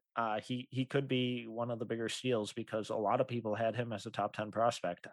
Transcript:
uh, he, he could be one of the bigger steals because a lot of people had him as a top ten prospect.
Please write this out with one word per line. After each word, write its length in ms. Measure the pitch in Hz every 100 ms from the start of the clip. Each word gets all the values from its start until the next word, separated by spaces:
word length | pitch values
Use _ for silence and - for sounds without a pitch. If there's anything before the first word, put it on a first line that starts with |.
| _ -
uh, 220 | 113 107
he, 280 | - 123 123
he 140 | 123
could 240 | 131 143 135
be 380 | 131 123 123 117
one 240 | 113 120
of 80 | 117
the 80 | 110
bigger 240 | 117 110
steals 420 | - 127 120 104
because 380 | - 110 110 104
a 40 |
lot 280 | 110 101 127
of 60 | -
people 260 | 120 113
had 200 | 104 113
him 160 | 110 117
as 140 | 104
a 60 | 117
top 240 | 107 101
ten 160 | - 107
prospect. 560 | 107 117 - 87 87 -